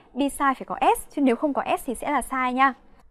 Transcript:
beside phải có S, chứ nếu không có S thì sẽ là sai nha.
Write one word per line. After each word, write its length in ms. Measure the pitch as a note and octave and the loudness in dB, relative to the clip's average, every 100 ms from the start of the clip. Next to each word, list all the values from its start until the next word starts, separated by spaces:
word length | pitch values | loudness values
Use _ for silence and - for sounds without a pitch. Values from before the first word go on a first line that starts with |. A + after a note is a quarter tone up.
| _ | _
beside 400 | B3 C#4 - C#4 | -2 -2 0 0
phải 120 | B3+ - | 0 -6
có 120 | - | 0
S, 280 | F4 A#4 - | 2 2 -2
chứ 120 | - | 0
nếu 140 | C4+ A#3 | 2 2
không 180 | D4+ | 0
có 100 | B3 B3 F4 | -2 -2 -4
S 80 | - | -4
thì 80 | |
sẽ 160 | A3 - | -8 -2
là 120 | C4+ | -4
sai 320 | - C4 B3+ | -2 -4 -2
nha. 200 | B3 C4+ A#3+ _ - - | 2 2 2 _ -20 -18